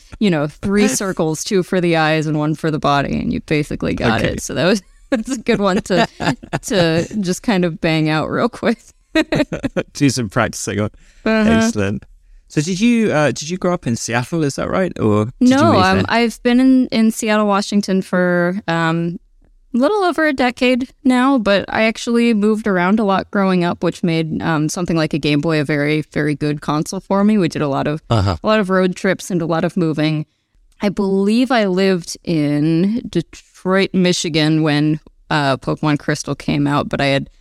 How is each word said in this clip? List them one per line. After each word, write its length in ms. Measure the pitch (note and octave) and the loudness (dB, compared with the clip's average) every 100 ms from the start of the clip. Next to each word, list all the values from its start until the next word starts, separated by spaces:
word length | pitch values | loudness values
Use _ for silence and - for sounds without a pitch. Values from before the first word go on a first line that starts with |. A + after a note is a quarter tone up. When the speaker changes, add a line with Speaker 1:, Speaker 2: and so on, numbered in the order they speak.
| - - | -20 -2
Speaker 1:
you 100 | G#3 | 0
know, 180 | D#3+ D3 | 0 -2
three 420 | - G3+ G3+ B3 | -6 -2 2 2
Speaker 2:
<laughs> 140 | C4 | 0
Speaker 1:
circles, 400 | G3 F3+ D#3 D#3 | -4 -2 -2 -2
two 200 | - F#3+ | -2 -2
for 180 | E3+ F#3 | 0 0
the 160 | F3 E3 | 0 2
eyes 300 | D#3 D#3 D#3 | 2 0 0
and 120 | D3+ | -2
one 160 | D3+ | -2
for 160 | D#3 E3 | -2 -4
the 80 | D#3 | -2
body, 400 | C#3+ C#3+ - - | 0 0 0 -4
and 140 | - | -4
you 80 | - | -6
basically 540 | - D3+ D3+ - - | -2 -2 -2 -4 -4
got 260 | - - A2 | -2 0 0
Speaker 2:
Okay. 120 | - | -2
Speaker 1:
it. 80 | - | -4
So 100 | - | -6
that 140 | - E3 | -2 0
was, 160 | G#3+ - _ | 0 -2 _
<laughs> 140 | - | -6
that's 200 | A#3+ A3+ | -4 -4
a 80 | C4 | -6
good 200 | A3+ A3 | -2 0
one 200 | G3+ F#3+ | 0 0
to, 220 | - G3 A3 - | 0 0 0 -2
Speaker 2:
<laughs> 420 | - B3 - D#3 | -4 -4 -6 -10
Speaker 1:
to 540 | - G#3 E3 E3 E3 G#3+ | -2 0 2 2 -2 -4
just 220 | F3+ F#3 | -4 -4
kind 220 | - F#3+ | 0 0
of 160 | F3+ D#3+ | 0 -2
bang 300 | E3+ D#3+ D#3 | -2 0 0
out 180 | D#3 - | 0 -2
real 220 | - A#3 | -2 -2
quick. 280 | - - A3+ - _ _ | -2 -2 -2 -8 _ _
<laughs> 760 | D#4+ D#4 C#4 C#4 - C4+ - - | -2 0 0 -2 -4 -6 -6 -6
Speaker 2:
Do 160 | - C#3+ | 0 0
some 180 | B2 A2 | 0 -2
practicing 520 | - A2 - - G2+ | 0 -2 -2 -6 -2
on. 100 | G#2 - - - | -4 -6 -20 -6
Speaker 1:
Uh-huh. 260 | A3 A3 G#3+ | 0 2 4
Speaker 2:
Excellent. 540 | A3+ A3+ A#3 G2 G3 - - _ - _ | 4 2 0 -2 -4 -10 -20 _ -20 _
So 120 | D#3 | -4
did 180 | D#3 F#3 | -2 0
you, 300 | A#3 A#3 G#3 | 2 4 2
uh, 180 | C#3 D3 | 2 0
did 160 | - D3+ | 0 -6
you 80 | F#3 | -4
grow 160 | F3+ | -2
up 140 | F3+ C3 | -2 -2
in 100 | A#2 | -4
Seattle? 480 | - A#2 B2 E3+ | -2 -4 -2 -2
Is 120 | C#3+ - | -2 -2
that 120 | - | -2
right, 240 | F#3 F#3 - | 0 -2 0
or 260 | A2 G#2 G#2+ | 2 2 0
did 60 | - | 0
Speaker 1:
No, 160 | B3+ C4+ | 2 4
Speaker 2:
you 160 | D#4+ | 4
move 100 | A3+ | 4
Speaker 1:
um, 140 | F#3 F#3+ | 4 2
Speaker 2:
there? 60 | - | 0
Speaker 1:
I've 340 | A3+ A#3 - | 0 0 0
been 180 | B3 A#3+ | 0 4
in, 260 | C4 C4 B3+ | 4 4 2
in 220 | A3+ A3 | 2 2
Seattle, 360 | - A3 G#3+ G#3 | 0 0 2 2
Washington 560 | G3 - G3+ G3+ F#3+ | 0 0 -2 0 0
for, 580 | - F3+ F3+ F3 F3 F#3+ - | 0 0 2 2 0 -2 -2
um, 500 | E3 E3 E3 E3+ E3+ - _ _ _ _ | -2 0 0 -2 -6 -14 _ _ _ _
a 60 | A#3 | 0
little 200 | C#4 G#4+ | 0 2
over 240 | F4+ D4+ D#4 | 0 0 0
a 60 | |
decade 580 | C4+ B3+ B3 B3+ B3+ C4 _ | 0 -2 0 0 0 -2 _
now, 340 | B3+ B3+ C4+ C#4 | 0 2 2 2
but 260 | G3+ G3+ - | 2 0 0
I 140 | - | 0
actually 520 | A3 A3 - A#3 A#3 | 0 -2 -2 0 2
moved 320 | G#3+ G#3+ G#3+ A3 | 2 2 0 0
around 320 | F#3 F3+ G#3+ | 0 2 2
a 60 | |
lot 260 | G3+ F#3+ - | 2 0 -2
growing 320 | G3+ F#3+ F#3 | 0 2 2
up, 220 | E3+ - | 0 0
which 180 | E3+ - | -2 -2
made, 400 | F3 D#3+ D#3+ D#3+ | -2 0 -2 -4
um, 260 | - D#3 D#3 | -2 0 -2
something 280 | - E3+ E3 | -2 -2 0
like 180 | D#3 | 0
a 40 | E3 | 0
Game 220 | D3+ D3 | 0 0
Boy 200 | D#3+ D#3 | 0 0
a 40 | |
very, 380 | C#3+ D3 D3 D#3 | 0 -2 0 -2
very 320 | D3+ E3+ D3+ | -2 -4 -2
good 260 | D3 D3+ D3 | -2 -4 -4
console 380 | - D3+ D3+ F#3+ | -4 -4 -4 -8
for 240 | - G3 | -2 2
me. 160 | G3+ G#3+ | 2 2
We 80 | E3 | 0
did 140 | C3+ | 0
a 60 | D3 | -2
lot 180 | C#3 C#3+ | -2 -2
of, 160 | D#3 - | -4 -2
Speaker 2:
Uh-huh. 260 | A2+ F#2+ E2+ | 0 2 0
Speaker 1:
a 40 | G#3+ | 0
lot 120 | G#3+ | 0
of 100 | F#3 | 2
road 280 | F#3 F#3 F3+ | 2 0 0
trips 340 | G3 E3+ - | -2 -2 -2
and 100 | F3+ | -4
a 60 | E3 | -2
lot 160 | E3 | -2
of 140 | E3+ - | -2 0
moving. 500 | D#3+ D3+ D#3 D#3 D3+ _ _ _ _ _ | -2 0 -2 -2 -6 _ _ _ _ _
I 60 | G#3 | -4
believe 640 | G3+ F#3+ G3 G3 A3+ B3+ | -2 0 0 2 2 2
I 140 | B3 G3+ | 2 0
lived 500 | F3+ F#3+ F#3 E3+ - | 2 2 0 -4 -10
in 760 | - D#3+ D3 D3 D#3 E3 F#3+ A#3 A3+ | -4 -2 0 0 2 2 2 -2 -4
Detroit, 800 | E3+ - - - - F3+ F#3+ F#3+ | -4 -6 -12 -20 -10 0 2 2
Michigan 720 | F#3 F3+ F3+ G3 D#3 D3+ D#3 | 2 2 2 0 0 2 2
when, 340 | D#3 D3 D3+ D3+ - _ _ | 2 2 0 -2 -6 _ _
uh, 260 | D#3 C#3 C3 | -2 0 -2
Pokemon 420 | - D3+ D#3 D3 | -4 -2 -2 -2
Crystal 340 | - D3 - | -2 -4 -4
came 320 | C#3 - D3 C#3+ | -6 -4 -2 0
out, 220 | C#3+ - | 0 -2
but 120 | C3 | -2
I 60 | C#3 | 0
had, 240 | C#3 C#3 - | 0 -4 -12